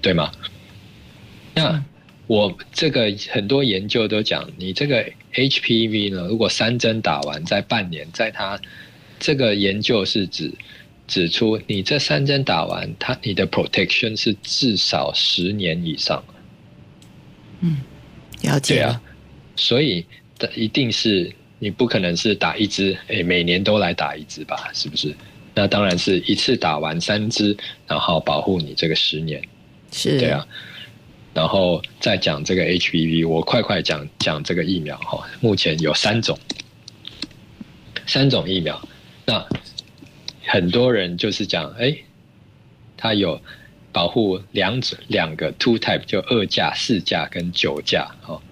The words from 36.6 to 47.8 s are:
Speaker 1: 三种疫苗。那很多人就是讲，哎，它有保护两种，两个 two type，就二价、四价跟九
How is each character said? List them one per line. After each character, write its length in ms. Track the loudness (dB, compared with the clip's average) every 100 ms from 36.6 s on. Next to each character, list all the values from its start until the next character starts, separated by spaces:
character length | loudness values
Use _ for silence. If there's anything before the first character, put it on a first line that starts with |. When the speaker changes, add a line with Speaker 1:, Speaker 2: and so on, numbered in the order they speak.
| -14 -20 -20 -20 -20 -14 -16 -16 -20 -20 -18 -18 -14 -12 -2
Speaker 1:
三 200 | 2 4
种 220 | 4 0
疫 100 | 0
苗。 220 | -2 -6 -12 -20 -20 -8
那 220 | -4 -4 -4 -8 -8 -18 -18 -20 -20 -18 -18 -12 0
很 200 | 2 4
多 200 | 4 4
人 240 | 4 0 -2
就 140 | -2
是 160 | -2 -2
讲， 260 | -2 -4
哎， 220 | -2 -2 -2 -8 -20 -20 -20 -20 -20 -20 -20 -20 -6
它 160 | -2
有 260 | 2 2 -2 -8 -20 -20 -20 -8
保 160 | -2 0
护 340 | 2 2 0 -2
两 300 | 0 0 0
种， 160 | -4 -8 -2
两 260 | -2 0 -2
个 160 | -4 0
two 180 | 2 2
type， 260 | 2 -2 0
就 140 | -4
二 220 | 0 0 0
价、 260 | 0 -2
四 260 | -2 -2 -2
价 280 | 0 -2 -2
跟 240 | -4 -4
九 280 | -2 -2 -2